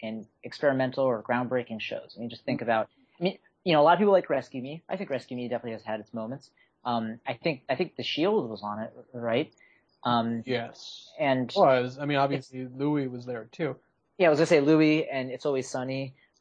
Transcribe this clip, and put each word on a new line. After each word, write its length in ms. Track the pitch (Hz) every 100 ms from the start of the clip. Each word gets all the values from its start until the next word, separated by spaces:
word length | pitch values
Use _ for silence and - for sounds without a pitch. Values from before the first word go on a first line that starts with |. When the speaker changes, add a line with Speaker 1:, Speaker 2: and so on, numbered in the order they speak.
Speaker 1:
and 240 | 110 110 104 _
experimental 600 | - - 147 135 131 127
or 180 | 131 113
groundbreaking 580 | - 123 123 127 117 113
shows. 340 | - 101 - -
I 40 |
mean, 80 | 117
just 160 | 117
think 160 | - 123
Speaker 2:
Mm-hmm. 80 | 113
Speaker 1:
about, 200 | 113 107 _ _ -
I 60 |
mean, 140 | 175 - _ _
you 80 | 190
know, 80 | 156
a 40 |
lot 100 | 151
of 40 | 175
people 120 | 208
like 160 | 190 -
Rescue 320 | 139 127 131
Me. 220 | 127 165 -
I 80 | 185
think 100 | 196
Rescue 280 | 131 - 123
Me 120 | 120
definitely 240 | 117 120
has 100 | 110
had 180 | - 110
its 120 | 104
moments. 380 | 117 110 139 - _ _ _
Um, 360 | - 117 113 - -
I 80 |
think, 280 | 123 170 135 -
I 60 |
think 220 | 131 175 -
The 60 |
Shield 480 | 117 - 175 214 117
was 120 | 104
on 180 | 104 104
it, 120 | 113 - -
right? 400 | 123 117 117 156 _ _ _ _ _
Um, 380 | 123 120 117 117 113
Speaker 2:
Yes. 680 | 120 117 - - - - -
Speaker 1:
and 320 | 147 131 120
Speaker 2:
It 60 | 196
was. 420 | 165 131 127 131
I 80 | 143
mean, 100 | 143
Speaker 1:
it's 40 |
Speaker 2:
obviously, 440 | 139 139 131 127 127
Louis 400 | 127 143 147 135
was 180 | 123 120
there, 220 | 120 110
too. 240 | - 156 127 _ _ _ -
Speaker 1:
Yeah, 100 | 175
I 20 |
was 80 | 147
gonna 80 | 160
say 140 | 165
Louis 480 | 139 156 156 156 -
and 220 | 135 127
It's 160 | 127 151
Always 220 | 135 127
Sunny. 460 | 131 127 135 135 135 _ _